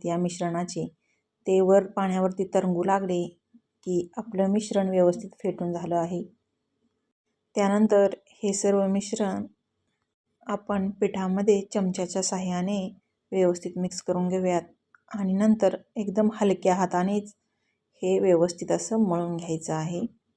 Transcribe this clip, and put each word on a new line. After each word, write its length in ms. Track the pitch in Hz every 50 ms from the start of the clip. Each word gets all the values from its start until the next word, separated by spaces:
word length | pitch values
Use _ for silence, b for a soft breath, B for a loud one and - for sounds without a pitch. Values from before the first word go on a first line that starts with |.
| -
या 120 | 170 170
मिश्रणाचे. 720 | 175 175 175 175 - 180 170 170 170 180 175 - 170 160 160 - _ _ _ _ _ _ _ _ _ _
ते 140 | - 190 190
वर 260 | 190 185 196 196 190
पाण्यावरती 580 | 196 - 202 196 190 185 185 185 185 185 - 190
तरंगू 400 | 190 - 190 185 185 175 170 180
लागले 540 | 196 196 196 196 180 180 175 175 170 - _ _ _ _
की 560 | _ _ _ _ _ _ 185 180 175 175 175 -
आपलं 300 | 240 220 233 202 185 196
मिश्रण 420 | 190 196 214 214 - - 196 196 185
व्यवस्थित 420 | 185 185 180 180 180 - - 190
फेटून 420 | - - - 180 175 - 175 175 170
झालं 240 | 170 170 165 170
आहे. 260 | 170 165 170 180 175 - - - _ _ _ _ _ _ _ _ _ _ _ _ _ _ _ _ _ _ _ _ _ _ _ _
त्यानंतर 600 | 214 202 196 196 208 220 208 208 202 202 196 - - _
हे 260 | _ _ _ - 202 196
सर्व 340 | 196 - 202 202 196 196
मिश्रण 600 | 190 196 196 196 - - 214 214 190 185 - 208 - - _ _ _ _ _ _ _ _ _ _ _ _ _ _ _ _ _ _
आपण 440 | - 208 202 202 - 202 196 190 196
पिठामध्ये 720 | 202 - 208 196 - 190 190 185 185 196 202 220 208 196 196 - -
चमच्याच्या 480 | 214 190 185 185 - 180 175 - 196 185
साहाय्याने 720 | - 202 185 185 180 180 180 180 190 208 202 185 - - - _ _ _ _ _ _ 190
व्यवस्थित 460 | 190 185 175 175 175 - 180 180 185
मिक्स 240 | 180 180 - - -
करून 260 | - 180 180 180 180
घेऊयात 340 | 180 185 185 180 175 170 - - _ _ _ _ _ _ _ _ -
आणि 180 | 202 196 190 190
नंतर 440 | 196 208 220 220 220 208 190 - - - _ _
एकदम 320 | 233 202 202 190 214 214 214 220
हलक्या 420 | - 214 202 180 180 - 190 180
हातानेच 600 | 190 185 175 - 175 180 196 208 208 202 208 - _ _ _ _ _ _ _ _ _ _ _ _ _ 180
हे 160 | 185 190 190
व्यवस्थित 520 | 196 190 175 160 170 180 175 - 175 170
असं 260 | 170 170 - - 226
मळून 400 | 226 220 185 170 170 175 170 170
घ्यायचं 380 | 165 175 175 160 160 - - 160
आहे. 260 | 156 156 160 175 175 233 233 - _ _ _ _